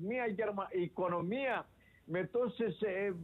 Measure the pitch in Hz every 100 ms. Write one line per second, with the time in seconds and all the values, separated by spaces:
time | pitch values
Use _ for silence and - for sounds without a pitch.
0 | 185 254 233 196 214 202 190 185 170 -
1 | 185 175 175 254 262 196 - - - -
2 | - 175 185 240 247 - 226 156 214 185
3 | 202 175